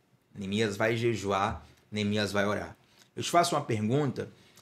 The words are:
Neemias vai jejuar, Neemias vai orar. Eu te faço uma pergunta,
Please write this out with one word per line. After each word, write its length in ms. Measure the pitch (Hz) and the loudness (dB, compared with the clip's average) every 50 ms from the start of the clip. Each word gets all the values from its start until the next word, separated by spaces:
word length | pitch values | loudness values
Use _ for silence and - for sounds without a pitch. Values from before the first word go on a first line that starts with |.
| _ _ _ _ _ _ - | _ _ _ _ _ _ -12
Neemias 440 | 104 98 95 101 107 113 107 98 | -10 -6 -2 0 0 0 0 0
vai 200 | 101 110 113 120 | 0 0 2 2
jejuar, 680 | 113 120 117 117 98 95 98 98 95 98 110 104 - - - - _ _ _ | 2 2 0 0 0 0 0 0 2 0 0 -2 -4 -10 -16 -20 _ _ _
Neemias 400 | 107 107 104 101 104 107 104 95 | -4 -2 -2 0 0 0 0 0
vai 160 | 95 104 98 | 2 2 2
orar. 300 | 104 104 95 87 85 - - _ _ _ _ - _ _ | 2 0 -2 -4 -8 -12 -16 _ _ _ _ -20 _ _
Eu 80 | - 117 | -8 -4
te 60 | - | 2
faço 260 | - 175 170 170 170 | 2 4 4 4 2
uma 80 | 143 135 | -2 -2
pergunta, 680 | - 120 107 107 107 120 143 151 131 - 110 101 107 - - - - _ - | -2 -2 0 0 2 2 2 2 0 -2 -4 -8 -10 -12 -18 -20 -20 _ -20